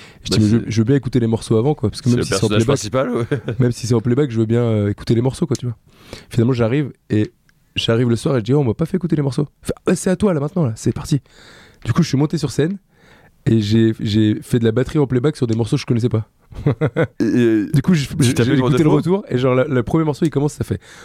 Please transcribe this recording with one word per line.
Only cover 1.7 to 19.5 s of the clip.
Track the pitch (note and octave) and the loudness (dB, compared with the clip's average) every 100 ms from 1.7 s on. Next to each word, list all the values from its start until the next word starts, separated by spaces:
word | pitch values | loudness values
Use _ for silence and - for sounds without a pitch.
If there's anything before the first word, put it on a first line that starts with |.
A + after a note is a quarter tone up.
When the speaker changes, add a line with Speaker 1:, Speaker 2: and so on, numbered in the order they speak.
Speaker 1:
quoi. | D3+ G#2 | -2 -4
parce | - | -2
que | A#2+ | 0
Speaker 2:
c'est | A#2+ | 0
Speaker 1:
même | |
Speaker 2:
le | |
Speaker 1:
si | D#2+ | 0
c'est | F#2+ G#2+ | 0 2
en | |
Speaker 2:
personnage | A2 A#2 | 2 2
Speaker 1:
playback, | C#3 G#2+ C3 D3+ E3+ A#2 | 0 -2 -2 -2 -2 -2
Speaker 2:
principal, | B2+ - | -4 -4
ouais. | A2+ | -2
<laughs> | |
Speaker 1:
même | A#2+ | 0
si | - A2 | -2 -2
c'est | A#2+ | 0
en | |
playback, | A#2+ A#2+ D3 | 2 0 0
je | A2+ | 0
veux | A2 | 0
bien, | A#2 | 0
euh, | A#2 A2 G2+ | 2 0 0
écouter | G2+ - A#2 | -2 -2 0
les | |
morceaux, | B2+ - F3 | 0 -2 -4
quoi, | B2 | -4
tu | B2 | -6
vois. » | - _ _ - - - | -10 _ _ -20 -20 -6
Finalement, | A#2+ A#2 | 0 0
j'arrive | A#2+ A2+ C#3 C3+ - - | 2 0 0 -4 -8 -4
et | G#2+ G#2+ - _ _ _ - | -2 -2 -6 _ _ _ -6
j'arrive | - A2+ B2 | -2 0 2
le | A2+ | 0
soir | D#3+ C3 | 0 -2
et | |
je | |
dis : « | G#2 C#3+ | 0 0
Oh, | |
on | |
m'a | B2+ | 0
pas | G#2 E3 | -2 -4
fait | F3+ | -4
écouter | E3 D3+ | -2 -2
les | |
morceaux. » | C#3 C3 D3 _ | -2 -2 -4 _
Il | - | -12
fait : « | - - | -6 -2
Ah, | F#3 | 0
c'est | F#3+ | 0
à | F3+ | 0
toi | G#3 | 0
là | D#3 | 0
maintenant, | D3 F#3 C3+ | -2 -2 -2
là, | A2 | -2
c'est | - | -4
parti. » | - - C#3+ - - - - - _ A2+ | -4 -2 -2 -4 -18 -20 -20 -20 _ -2
Du | |
coup, | C#3+ | 0
je | D#3+ | 0
suis | C3 | 0
monté | D3+ E3 | 0 -2
sur | C3+ | -4
scène | - D#3+ G3 _ _ _ - _ _ - | -2 -2 -4 _ _ _ -20 _ _ 0
et | A2+ | 2
j'ai, | G2+ A2+ A2+ A2 | 2 4 2 0
j'ai | A2+ G#2+ G#2+ G#2+ | 0 2 2 0
fait | - B2 | -2 0
de | A2+ | 2
la | |
batterie | A2+ B2+ D#3 | 0 0 0
en | C3+ | 0
playback | B2+ C#3+ - | 0 0 -2
sur | A2+ | -2
des | A2+ | -2
morceaux | A2 C#3+ | -2 -2
que | |
je | - | -2
connaissais | A#2+ A#2+ | 0 0
pas. | A2 - _ _ - D3 | -2 -4 _ _ -6 -4
<laughs> | - D#3 D#3 - - | -2 -2 0 -2 0
Speaker 2:
Et, | - | 0
et | B2 A#2 A2 G2 | 2 4 2 2
Speaker 1:
Du | C#3 | 0
coup, | - | 2
je, | E3 C3 | 2 0
Speaker 2:
tu | - | 0
Speaker 1:
j'ai, | A#2+ | 2
Speaker 2:
tapais | - A#2 | 2 2
Speaker 1:
j'ai | C3+ | 2
Speaker 2:
pour | B2 | 2
Speaker 1:
écouté | B2 | 2
le | D3+ | 4
Speaker 2:
Deadpool ? | D3 D#3+ | 2 2
Speaker 1:
retour | G3 - | -2 -2
et | B2 | -2
genre, | B2+ | 2